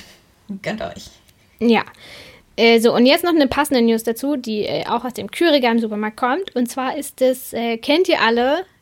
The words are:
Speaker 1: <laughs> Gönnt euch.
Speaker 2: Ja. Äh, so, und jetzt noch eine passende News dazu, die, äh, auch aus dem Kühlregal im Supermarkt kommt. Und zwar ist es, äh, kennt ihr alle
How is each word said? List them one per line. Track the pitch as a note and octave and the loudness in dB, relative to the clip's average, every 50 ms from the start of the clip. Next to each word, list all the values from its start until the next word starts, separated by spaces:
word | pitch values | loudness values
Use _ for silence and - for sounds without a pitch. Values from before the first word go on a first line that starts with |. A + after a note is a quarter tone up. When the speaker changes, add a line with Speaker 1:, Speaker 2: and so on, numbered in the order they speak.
| - - - _ _ | -14 -20 -20 _ _
Speaker 1:
<laughs> | _ _ _ _ - G3 F#3+ | _ _ _ _ -16 -14 -10
Gönnt | - E3 A3 G#3+ | -8 -10 -8 -8
euch. | - - - - - - - _ _ _ _ _ _ _ _ - | -10 -10 -12 -14 -20 -20 -20 _ _ _ _ _ _ _ _ -2
Speaker 2:
Ja. | A3 A#3+ A3+ G3 - - - - - - - - - - - - _ _ - | 2 2 2 2 0 -6 -14 -20 -20 -20 -20 -20 -20 -20 -20 -20 _ _ -4
Äh, | - A3+ A#3 A#3 A#3 | 2 4 4 4 6
so, | A3 A#3 - | 4 4 4
und | G3 A#3+ | 6 6
jetzt | C4 D4+ F4 F4 | 6 4 4 2
noch | F4 D#4+ | 0 2
eine | D#4 C#4 | 2 2
passende | B3+ - C#4 D4 - C#4 A#3+ | 2 0 -2 -2 0 2 2
News | A#3 A#3 A3+ A3 A3 | 2 2 2 0 -2
dazu, | A#3 A3+ A#3 C4+ C#4 D4+ | -4 -6 -4 -4 -4 -4
die, | C4 A#3 A3 G#3+ G#3 - | -4 -6 -6 -6 -4 -4
äh, | - - - - | -4 -4 -6 -4
auch | - G#3+ A#3 B3 | -4 -4 -4 -4
aus | B3 A#3 | -6 -8
dem | - G3 G3+ | -8 -12 -10
Kühlregal | - - E4+ E4+ D4 C#4+ B3 A#3 A3+ | -2 0 2 4 4 4 4 2 2
im | A#3 | 0
Supermarkt | A3+ G#3+ G#3+ G#3 G#3+ G#3+ G#3+ | -2 -2 -4 -4 -6 -6 -6
kommt. | - C4 A#3+ C4+ F#4 G4 - - | -4 -2 -2 -2 -2 -4 -6 -4
Und | B3 A#3+ A#3+ | -4 -4 -4
zwar | - C4+ B3+ C4 - | -4 -6 -6 -6 -6
ist | D4 - - - - | -8 -10 -10 -4 0
es, | B3+ B3+ B3+ B3+ - - - | 0 0 0 0 -6 -10 -8
äh, | A3+ A#3 A#3 A3+ | -6 -4 -4 -4
kennt | A3+ - - C#4+ E4+ F#4+ | -6 -2 0 2 2 2
ihr | F4+ D#4+ - | 2 2 2
alle | G#3+ A3+ A#3 A#3 B3 C4 D4 F4 F#4 _ _ _ | 2 2 2 2 2 0 0 -2 -4 _ _ _